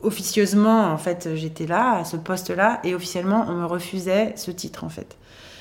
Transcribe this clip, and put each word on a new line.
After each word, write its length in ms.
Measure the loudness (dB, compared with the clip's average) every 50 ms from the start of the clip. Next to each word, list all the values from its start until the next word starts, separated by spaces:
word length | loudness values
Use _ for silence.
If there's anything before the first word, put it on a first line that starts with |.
officieusement, 920 | -2 -2 -2 -2 -6 -2 2 2 2 4 4 6 6 6 6 6 4 2
en 60 | 0 0
fait, 320 | -2 -2 -4 -2 -4 -4 -4
j'étais 320 | -4 -4 -6 -6 -6 -2
là, 320 | 0 2 2 4 4 2 2
à 60 | 0
ce 120 | -4 -6
poste-là, 640 | -6 -4 -4 -4 -4 -2 -4 0 2 4 4 2 2 -2
et 100 | -2 -2
officiellement, 520 | -2 -4 -6 -4 -2 0 2 2 2 2 0
on 60 | -2
me 100 | -2 -2
refusait 680 | -2 -2 -4 -4 -6 -6 -6 -2 2 2 2 2 2 -2
ce 160 | -6 -8 -8
titre, 320 | -8 -8 -10 -10 -10 -10 -10
en 40 | -10
fait. 280 | -10 -12 -14 -14 -18 -20 -20 -20 -20 -20 -20 -20 -20 -20